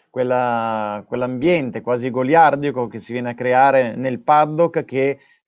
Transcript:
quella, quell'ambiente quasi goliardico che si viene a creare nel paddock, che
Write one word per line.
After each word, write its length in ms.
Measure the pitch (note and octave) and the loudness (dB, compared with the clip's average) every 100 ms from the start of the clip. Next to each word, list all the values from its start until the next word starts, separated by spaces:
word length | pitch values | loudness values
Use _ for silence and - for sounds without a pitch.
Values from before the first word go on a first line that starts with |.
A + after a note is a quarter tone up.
| _ | _
quella, 920 | B2+ B2+ B2 B2 A#2 A2+ A2 G#2 G#2 G2 | -6 -2 0 0 -2 -2 -4 -6 -8 -8
quell'ambiente 720 | A#2+ B2+ B2+ D#3 F3 C3 G#2+ | -6 -4 -2 0 0 -2 -6
quasi 300 | A#2 B2 B2+ | -4 -4 -2
goliardico 800 | A#2+ C3 E3 D#3 C#3+ C#3+ B2+ A#2 | -4 2 6 6 4 -2 -4 -6
che 100 | A2 | -8
si 140 | G2 | -10
viene 180 | A#2+ A#2+ | -8 -6
a 40 | |
creare 600 | A#2+ B2+ B2+ C3+ C3+ A#2+ | -4 0 4 6 4 2
nel 240 | G#2+ C3 B2 | -2 -6 -4
paddock, 680 | - D3+ D3+ D#3 E3+ E3 | 0 2 2 2 0 0
che 340 | - C3 C3+ C3+ _ _ | -4 -2 -2 -2 _ _